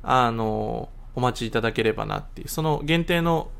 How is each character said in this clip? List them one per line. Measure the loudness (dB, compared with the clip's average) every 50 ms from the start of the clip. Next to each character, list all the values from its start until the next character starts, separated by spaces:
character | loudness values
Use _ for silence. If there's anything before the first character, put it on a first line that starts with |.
あ | 2 4 4 4 4 4
の、 | 2 0 0 0 0 0 -2 -2 -2 -4 -6 -8 -12 -14 -16 -8 -4
お | 0
待 | 0 0 0 0
ち | -6
い | 0
た | 0 0
だ | 0 2
け | 0 2
れ | 2 2
ば | 2 2 -2
な | -2 -4 -4
っ | -6
て | -8 -12 -12
い | -10
う、 | -6
そ | -4 -2
の | 0 2 0 0 2
限 | 2 2 2 4
定 | 2 2 2
の | 4 2 2 0 0 -4 -10